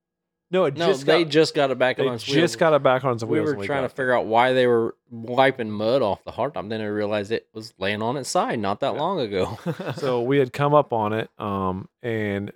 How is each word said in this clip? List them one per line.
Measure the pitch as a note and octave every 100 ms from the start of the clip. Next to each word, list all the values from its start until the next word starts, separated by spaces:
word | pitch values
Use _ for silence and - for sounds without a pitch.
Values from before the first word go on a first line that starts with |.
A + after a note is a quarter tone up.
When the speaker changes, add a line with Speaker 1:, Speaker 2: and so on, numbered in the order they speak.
| _ _ _ _ _
Speaker 1:
No, | F#3
it | D#3+ C#3+
Speaker 2:
No, | E3+
Speaker 1:
just | C3
Speaker 2:
they | C#3+ D#3+
Speaker 1:
got, | D#3+
Speaker 2:
just | D3+ D3+
got | D#3 C#3
it | B2
back | B2+ C3
Speaker 1:
they | C3+
Speaker 2:
on |
its | A#2+
Speaker 1:
just | C3+
Speaker 2:
wheels. | D3 E3+ -
Speaker 1:
got | E3
it | D3
back | C#3 B2+
on | C3+
its | A#2
Speaker 2:
We | A2+
Speaker 1:
wheels | D3+ D#3
Speaker 2:
were |
Speaker 1:
when | C3
we | G2+
Speaker 2:
trying | C#3
Speaker 1:
got | B2+
Speaker 2:
to |
figure | - B2+
out | A#2+
why | F2+ A2+ B2+
they | C3 B2
were | A#2 A2+ - _
wiping | A#2 A2+ B2 C3+ C3+ A2
mud | G#2 A2 C#3
off | G#2+ F#2
the | -
hard | - C3
top. | A#2+ G2
Then | A2
I | G#2+
realized | G#2 G#2 G#2 G2+
it | A2+ -
was | A2 A2 -
laying | F#2+ G#2
on | A2+ C#3+
its | B2+
side | F3+ B3 C3+
not | G2 G#2
that | C3+
Speaker 1:
Yeah. | A2
Speaker 2:
long | E3 F#3+
ago. | A2+ G2 F#2+ A2
<laughs> | F3 D3+ F3+ A#2+
Speaker 1:
So | C#3 B2
we | A#2+ C#3+
had | B2+
come | - D3
up | D3 C3+
on | A#2 G#2+
it, | A2 - -
um, | G#2+ G2 F#2+ F#2+ - _
and | A#2+ A2+ G#2 G2+ G2+